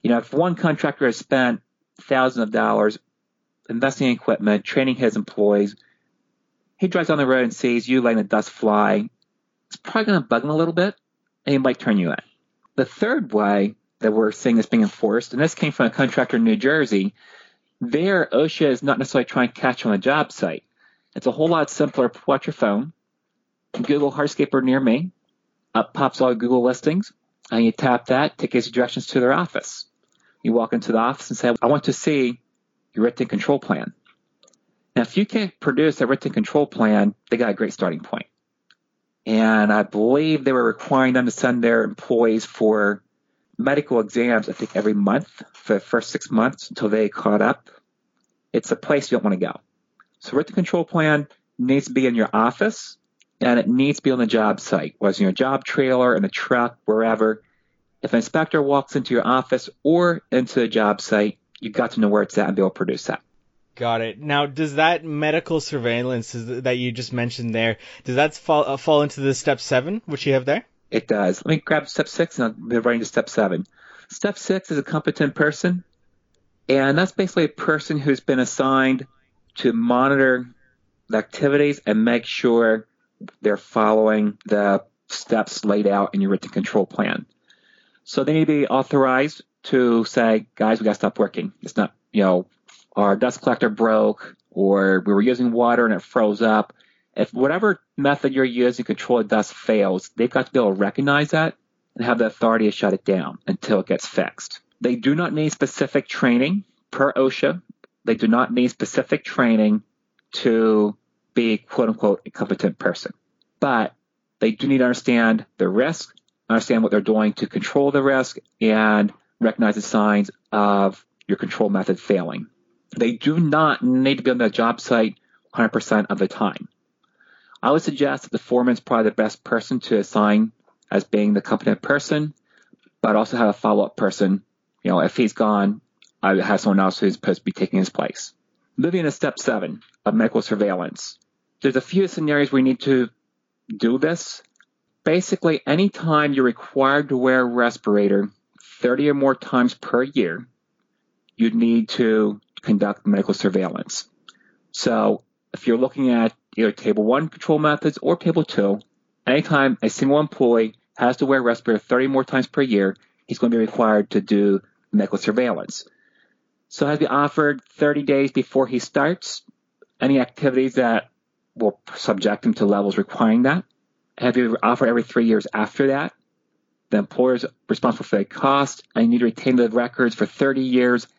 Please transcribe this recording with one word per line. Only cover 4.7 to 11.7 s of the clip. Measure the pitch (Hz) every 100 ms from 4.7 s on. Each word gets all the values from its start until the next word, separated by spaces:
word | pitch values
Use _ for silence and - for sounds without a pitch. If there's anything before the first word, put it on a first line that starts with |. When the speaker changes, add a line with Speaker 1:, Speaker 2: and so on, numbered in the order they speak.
| - 135
Speaker 1:
his | 127 123 107
employees, | - - 104 104 101 101 _ _ _ _ _ _ _ _ _ _
he | 185
drives | 180 165
down | 151
the | 131
road | 131
and | 123
sees | - 127 120 120
you | 127
letting | 120 113
the |
dust | 101 107 -
fly, | - 110 104 104 101 107 _ _ _ _ _ _
it's | -
probably | - 220
gonna | 214 190
bug | 127 117
him | 143
a | 151
little | 165
bit, | 170 190 - _ _ _ _
and | -
he | 139
might | 131